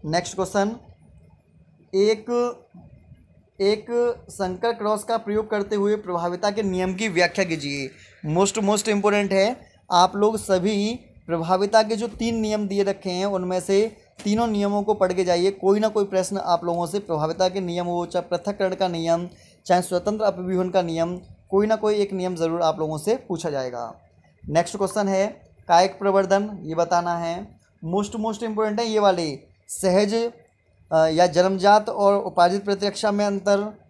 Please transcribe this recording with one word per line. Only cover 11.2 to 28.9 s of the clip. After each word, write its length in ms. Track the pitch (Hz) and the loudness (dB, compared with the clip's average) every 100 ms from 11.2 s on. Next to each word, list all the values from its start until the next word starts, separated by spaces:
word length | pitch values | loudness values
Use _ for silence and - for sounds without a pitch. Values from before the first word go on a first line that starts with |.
| - | -6
प्रभाविता 560 | 165 165 185 202 220 | -4 0 0 4 2
के 120 | 214 220 | 2 -2
जो 120 | 233 | -6
तीन 280 | - 233 226 | -4 -4 -2
नियम 320 | 214 214 202 | -2 -2 -2
दिए 160 | 202 | 0
रखे 260 | 196 196 190 | 0 -2 -6
हैं 160 | 180 196 | -4 -2
उनमें 340 | 196 185 185 | -2 -2 -4
से 380 | 175 196 220 - _ - | 0 2 0 -4 _ -8
तीनों 240 | 208 214 233 | -2 0 0
नियमों 360 | 208 202 208 | 0 0 0
को 100 | 202 | 0
पढ़ 200 | 208 185 | 0 0
के 100 | 180 | 0
जाइए। 280 | 180 175 185 | 0 2 2
कोई 280 | 196 190 208 | 0 2 2
ना 80 | 214 | 2
कोई 180 | 214 202 | 0 0
प्रश्न 320 | 185 180 196 | 0 -2 -4
आप 280 | 175 170 170 | 0 0 0
लोगों 220 | 170 170 | -4 -4
से 120 | 196 | -6
प्रभाविता 500 | 202 156 156 165 185 | -4 -2 -2 0 -2
के 120 | 190 | 0
नियम 240 | 180 175 175 | -4 -4 -2
हो, 200 | 175 175 | -4 -4
चाहे 240 | 180 170 | -6 -4
पृथक्करण 460 | 175 202 202 190 185 | -6 -6 -2 -2 -2
का 120 | 185 | -4
नियम, 420 | 170 165 170 175 - - _ - | -2 0 0 -2 -14 -20 _ 0
चाहे 160 | 180 | 0
स्वतंत्र 440 | 180 180 190 214 214 | 2 -2 -2 0 -2
अपव्यूहन 440 | 180 180 185 180 | -2 -4 -2 0
का 120 | 185 | 0
नियम, 400 | 170 165 165 180 - - _ | 0 -2 -2 -4 -12 -20 _
कोई 180 | 196 214 | 0 2
ना 80 | 220 | 0
कोई 200 | 214 208 | 0 0
एक 180 | 202 | -2
नियम 220 | 190 185 175 | -2 -4 -2
ज़रूर 260 | 165 165 | -2 0
आप 180 | 165 151 | 0 0
लोगों 180 | 156 156 | -4 -4
से 180 | 156 247 | -2 -2
पूछा 340 | - 175 170 | -2 -6 -4
जाएगा। 520 | 139 127 120 117 - _ _ _ _ - | -4 -6 -8 -12 -14 _ _ _ _ -2
नेक्स्ट 280 | 151 170 196 | -2 0 -2
क्वेश्चन 300 | 190 214 196 | -2 0 0
है 340 | 190 202 - _ _ - | 0 -2 -4 _ _ 2
कायिक 320 | 170 190 - | 4 4 0
प्रवर्धन, 580 | 196 196 190 196 208 202 | 2 2 4 0 0 -8
ये 140 | 156 160 | 4 4
बताना 420 | 170 175 175 170 | 6 2 0 -2
है। 420 | 170 175 208 - _ _ | -4 -6 -10 -20 _ _
मोस्ट, 320 | 160 185 202 233 | -2 -2 -2 -4
मोस्ट 280 | 214 208 | -4 -4
इंपॉर्टेंट 360 | 226 214 214 214 | -4 -2 -2 0
है 80 | |
ये 120 | 233 | 0